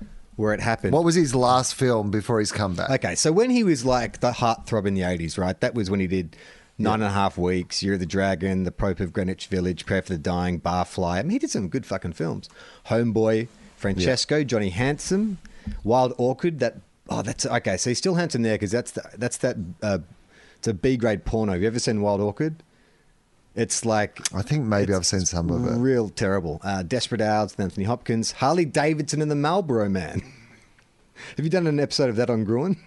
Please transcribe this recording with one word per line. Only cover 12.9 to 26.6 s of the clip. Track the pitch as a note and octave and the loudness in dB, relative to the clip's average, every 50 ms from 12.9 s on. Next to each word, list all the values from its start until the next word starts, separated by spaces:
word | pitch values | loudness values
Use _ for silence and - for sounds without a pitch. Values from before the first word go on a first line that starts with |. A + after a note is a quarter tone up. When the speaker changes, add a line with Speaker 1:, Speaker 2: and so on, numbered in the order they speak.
| A#2 A#2 A#2+ A#2 G#2 A2 A2 A2 A2+ A2 A2+ A#2 - - - - - | 0 0 2 2 2 2 4 4 4 2 0 -4 -10 -20 -20 -20 -18
Speaker 1:
Francesco, | - - G2+ F#2+ F#2+ F2+ E2+ B2+ B2 - - D3 D3+ | -6 -4 -2 0 2 2 2 2 0 0 0 0 0
Speaker 2:
Yeah. | D3+ | 0
Speaker 1:
Johnny | A#2+ A#2+ A2 G#2 G2 | 0 0 0 0 0
Handsome, | F2 F#2 B2 C3+ D3 C#3+ - - F#3 G3 G#3+ A3 G3 E3 - - - - - - - - - | 0 0 0 0 -2 -2 -2 -2 0 0 0 -2 -4 -6 -10 -18 -20 -14 -12 -10 -10 -6 0
Wild | G2+ A#2 B2+ B2+ B2 - | 2 4 4 4 2 2
Orchid. | - B2 B2 C3 - - F3 E3 C#3 | 0 0 0 0 0 -2 -2 0 0
That, | B2 A#2 - - - _ _ _ _ - | -2 -2 -2 -6 -20 _ _ _ _ -6
oh, | - - G2 | -4 -4 -2
that's, | A2+ A#2 - - | -4 -4 -4 -4
okay, | A2+ A2+ A#2+ - A2 F#2+ | -2 -2 0 0 0 -2
so | F#2 - B2 | 0 0 -2
he's | B2 - | -2 0
still | - F#3+ F3+ | 0 0 2
handsome | E3+ F3 D#3+ - B2 A#2 | 2 0 0 0 0 2
there | A2 G#2+ G2+ | 2 2 0
'cause | G#2 F#2+ F#2 | 0 0 0
that's | A#2+ B2 - - | -2 -2 -4 -8
the, | - - - - F#2 | -10 -12 -10 -10 -6
that's | A#2 B2 - - | -4 -4 -4 -2
that, | - B2+ A#2 A2+ F#2 E2+ F2+ - - | -2 -2 -2 -2 -8 -8 -8 -4 -2
uh, | G#2+ G2 F2+ D#2 - - - - _ - - - - - _ | 0 0 0 -2 -8 -18 -20 -20 _ -20 -20 -20 -20 -18 _
it's | - | -4
a | A#2 A2 | -4 -4
B | F2 - C3 C3+ | 0 2 2 2
grade | A#2+ A2 A#2 G#2+ F2+ - | 2 2 0 0 0 -2
porno. | - - A2 A2 G#2 F#2+ | -2 0 0 0 2 2
Have | F2 | 2
you | F#2+ A2+ | 0 0
ever | A2+ B2 | 0 0
seen | - - A2+ G#2 | -2 0 0 2
Wild | G2+ G#2 G2+ G2 G#2 | 2 2 2 2 0
Orchid? | G#2 G2+ - D#3 D#3+ D#3+ D#3+ - _ _ _ _ _ _ _ _ _ _ _ _ _ _ _ _ _ _ | -2 0 -2 -4 -4 -4 -8 -16 _ _ _ _ _ _ _ _ _ _ _ _ _ _ _ _ _ _
It's | - A#2 - - - - | -4 -2 -2 -2 -2 0
like | A2+ A2 G#2 G#2 G2 - - - - - | 2 2 2 2 0 -4 -8 -8 -6 -4
Speaker 2:
I | F#2 G2+ | -4 -2
think | - D3 D3+ C3+ | -2 -2 0 0
maybe | A2 G#2+ G2+ G2 F#2 G2 | 2 2 2 2 2 2
Speaker 1:
it's | F#2 | 0
Speaker 2:
I've | F2 | 0
seen | - - F#2+ F#2 | 0 0 0 0
some | - - F2 E2+ E2+ | 0 -2 -2 -2 0
of | E2+ E2 D#2+ | 0 0 0
it. | - A#2 A#2 | 0 0 2
Speaker 1:
real | B2 C3 C3 B2 A2 G2 | 2 2 2 2 0 -2
terrible. | - - A2+ F#2+ F#2+ G2 E2+ E2 D2+ D#2+ | -2 -2 0 0 0 0 -2 -4 -6 -6